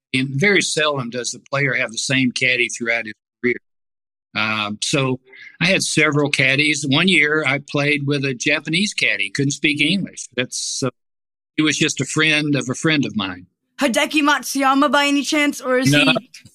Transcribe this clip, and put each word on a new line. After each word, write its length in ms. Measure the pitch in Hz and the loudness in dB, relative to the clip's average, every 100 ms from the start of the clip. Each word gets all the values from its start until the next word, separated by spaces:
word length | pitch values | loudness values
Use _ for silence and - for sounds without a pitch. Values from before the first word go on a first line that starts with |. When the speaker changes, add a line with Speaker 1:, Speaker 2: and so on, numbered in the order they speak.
| _ | _
Speaker 1:
and 140 | 131 135 | -2 -2
very 320 | 135 202 185 | 0 2 2
seldom 480 | 147 156 151 143 117 | 2 0 -2 -2 -6
does 200 | 123 117 | -6 -8
the 80 | 120 - | -10 -6
player 240 | 139 139 | -2 0
have 180 | 120 120 | -2 -4
the 60 | 110 | -4
same 340 | - 131 127 | -2 2 2
caddy 360 | - 131 123 117 | 2 0 2 0
throughout 360 | - 117 117 | -2 -4 -4
his 100 | 110 - _ _ | -4 -14 _ _
career. 140 | 120 120 _ _ _ _ _ _ _ | -2 -2 _ _ _ _ _ _ _
Um, 440 | 107 110 107 104 104 | -2 -2 0 -2 -4
so 380 | - 147 135 127 _ - - - | -2 0 0 -2 _ -20 -14 -2
I 60 | 170 | 0
had 160 | 170 | 0
several 480 | - - 151 147 143 | 0 0 2 2 0
caddies. 560 | 147 131 135 151 143 143 | 2 2 2 2 0 0
One 200 | 143 185 | 2 4
year 360 | 165 147 156 139 | 4 4 0 0
I 120 | 139 | -2
played 480 | 143 147 143 147 139 | -2 -2 0 0 0
with 180 | 143 | -2
a 100 | 135 | -2
Japanese 600 | 123 151 151 151 165 202 | -2 -2 -2 0 -2 -2
caddy, 340 | - 123 101 98 | 0 -2 0 -4
couldn't 200 | - 143 | -2 -2
speak 280 | 143 156 147 | 0 0 2
English. 480 | 147 196 - - - | 0 0 -4 -10 -10
That's, 480 | - 127 - - - | -6 -6 -6 -8 -4
uh, 80 | 131 - _ _ _ _ _ - | -6 -6 _ _ _ _ _ -2
he 60 | |
was 140 | 156 135 | 0 2
just 220 | 156 - | 0 0
a 40 | 123 | -4
friend 480 | 151 156 151 151 135 | 0 2 2 0 -2
of 120 | 120 | -2
a 40 | |
friend 300 | 120 165 156 117 | -2 0 2 0
of 100 | 107 | -2
mine. 300 | 95 90 92 _ _ - | -4 -6 -16 _ _ -2
Speaker 2:
Hideki 440 | 269 277 294 311 | 0 0 0 2
Matsuyama 680 | 294 277 - 269 269 269 285 | 2 0 -2 0 2 4 4
by 160 | 285 285 | 4 2
any 160 | 285 | 2
chance, 380 | 254 302 294 - | 0 0 0 -2
or 180 | 254 254 | 0 2
is 120 | 262 | 4
Speaker 1:
No, 120 | 294 277 - | 4 4 0
Speaker 2:
he? 120 | - - - | -4 -20 -20